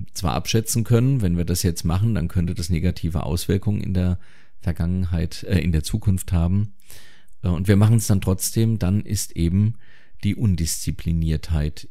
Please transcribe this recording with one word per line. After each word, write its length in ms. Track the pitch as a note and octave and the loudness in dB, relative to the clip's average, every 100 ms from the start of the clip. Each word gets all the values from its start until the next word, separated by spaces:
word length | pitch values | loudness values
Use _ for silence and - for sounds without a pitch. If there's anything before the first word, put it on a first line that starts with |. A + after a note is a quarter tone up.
| - | -6
zwar 220 | - D#2+ | -4 -2
abschätzen 500 | C2 - A2+ - A#2 | -2 0 0 0 0
können, 380 | - A#2 C3 C3+ | 4 4 4 2
wenn 160 | F#2+ E2+ | 2 2
wir 60 | E2+ | 0
das 160 | F2+ | 0
jetzt 220 | F2+ E2 | 0 0
machen, 300 | E2+ F2+ A2+ | 0 2 2
dann 140 | G2 E2+ | 0 0
könnte 260 | F2+ F2 | 0 0
das 140 | F2 E2+ | -2 -2
negative 540 | E2 F2+ - E2+ E2 | 0 0 0 -2 -2
Auswirkungen 580 | - F2 - G2 G#2 G#2 | 0 -2 0 0 0 -2
in 140 | - | 0
der 240 | F#2 F2+ F2+ - - - - | 0 2 0 -6 -16 -16 -6
Vergangenheit, 840 | F2+ D#2+ E2+ F#2 F2+ E2+ E2+ - | -4 -2 0 0 0 -2 -2 -6
äh, 160 | - F#2+ | 0 2
in 120 | D#2+ | 2
der 100 | D#2 | 0
Zukunft 480 | - G#2+ - F#2+ - | 0 -2 0 0 2
haben, 400 | F2 F2 G2 G#2+ - - - - - - - | 2 2 2 -2 -6 -14 -12 -12 -14 -14 -4
äh, 60 | F2 | -2
und 200 | E2 F#2+ | 2 4
wir 80 | G2 | 6
machen's 300 | G#2+ A#2 G#2+ | 6 4 4
dann 140 | G2 | 2
trotzdem, 580 | A2+ F#2+ - A#2 A2+ A2 | 2 0 0 0 2 2
dann 240 | F2+ G2+ | 2 0
ist 340 | - G#2 - E2+ | 0 -4 -4 0
eben 380 | E2 F#2 G#2+ - - - - - | 2 4 2 0 -10 -14 -14 -4
die 100 | G2+ | -2
Undiszipliniertheit 1500 | - A2 E2 D#2+ - - - E2 E2 D#2+ D#2 - D#2+ D2+ - - | 0 2 2 -2 -4 -4 -4 -2 0 0 -2 0 0 -2 -4 -6